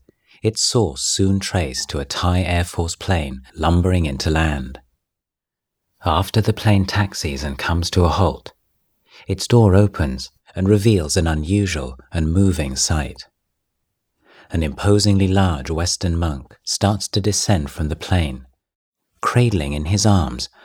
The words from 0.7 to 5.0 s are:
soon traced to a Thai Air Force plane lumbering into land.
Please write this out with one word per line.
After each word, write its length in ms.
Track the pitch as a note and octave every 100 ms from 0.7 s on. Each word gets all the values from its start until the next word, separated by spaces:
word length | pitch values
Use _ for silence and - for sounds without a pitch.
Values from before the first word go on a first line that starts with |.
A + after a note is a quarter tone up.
| B2 F2+ C2+
soon 400 | - - G2 G2
traced 480 | - F#2+ D2 C2 -
to 100 | D2
a 60 |
Thai 380 | C#2 - F2+ F2+
Air 200 | F2+ F2
Force 320 | F2 - E2
plane 460 | - - F2 C#2 C2 -
lumbering 500 | - D#2 F2 F#2 F#2
into 240 | D#2 C2+ E2
land. 540 | D#2 D#2+ C#2+ B1+ - _ _